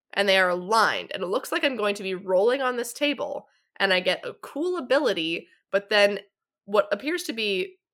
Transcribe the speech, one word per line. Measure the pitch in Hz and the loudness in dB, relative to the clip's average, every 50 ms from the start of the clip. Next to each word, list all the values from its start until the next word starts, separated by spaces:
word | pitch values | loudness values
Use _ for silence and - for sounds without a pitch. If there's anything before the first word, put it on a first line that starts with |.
| _ _ - | _ _ -4
And | - 202 202 | 0 2 4
they | 190 190 | 4 4
are | 185 180 | 4 2
aligned. | 175 180 180 185 220 226 208 156 117 92 90 - - | 0 -2 -2 0 2 4 4 4 2 -2 -4 -8 -8
And | 185 | -6
it | 185 175 | -6 -4
looks | 196 262 - - | -4 -4 -4 -4
like | 320 339 320 | -4 -2 0
I'm | 285 262 | -2 -2
going | 220 208 202 202 | 0 -2 -2 -2
to | 202 196 | -2 -4
be | 190 190 | -6 -6
rolling | 180 208 185 185 185 202 233 254 277 | -6 -2 0 2 4 4 4 2 2
on | 269 254 247 240 | 0 -2 -2 -4
this | 233 - - | -6 -8 -4
table, | - 294 294 277 - - 87 - - - _ _ _ _ _ _ - | -2 0 0 0 -2 -4 -6 -6 -8 -10 _ _ _ _ _ _ -2
and | 196 196 185 | 0 2 2
I | 185 | 2
get | 180 180 175 - - | 2 0 -2 -2 -4
a | 139 143 - | -10 -12 -12
cool | - - - 277 330 359 359 349 | -16 -12 -6 -4 -2 -2 -2 -4
ability, | 262 240 254 285 302 240 190 170 160 160 165 - - - _ _ _ _ | -2 0 2 2 4 2 0 0 -2 -4 -4 -6 -8 -12 _ _ _ _
but | - 202 202 - | -2 -2 0 2
then | 214 208 202 202 208 - - _ _ _ _ _ _ _ _ | 4 4 4 4 2 0 -6 _ _ _ _ _ _ _ _
what | - 202 208 202 - - | 0 2 2 2 2 -2
appears | 214 - 294 349 339 - | -2 -2 -2 -4 -2 -4
to | - 233 | -6 -6
be | 226 220 208 196 185 190 - - _ _ _ | -4 -2 -2 -2 -2 -2 -4 -8 _ _ _